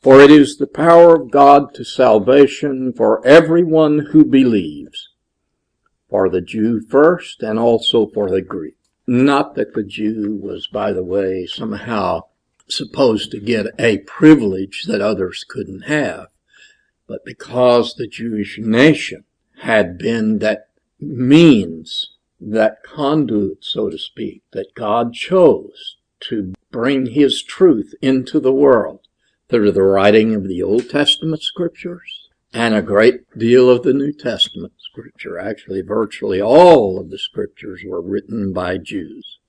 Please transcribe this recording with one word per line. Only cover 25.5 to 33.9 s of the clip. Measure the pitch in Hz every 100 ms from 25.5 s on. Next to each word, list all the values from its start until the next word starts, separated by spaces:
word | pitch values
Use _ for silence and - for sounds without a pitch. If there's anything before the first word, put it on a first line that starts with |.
| 95 - _ - _ _ _
to | - 113 92 92 _
bring | 123 123 135 127
his | 135 139 -
truth | - - 185 117 - -
into | 131 131 127 156
the | 127
world | 135 139 120 - - _ _ _ _ _
through | 120 104
the | 95
writing | 95 98 101 107 110
of | 107 95
the | 87
Old | 92 113 120
Testament | 143 143 - 160 156
scriptures | - - 170 _ 180 175 - - _ _ _
and | 107 117
a | 107
great | 90 101 113 - _ -
deal | 117 123 127
of | 123
the | 123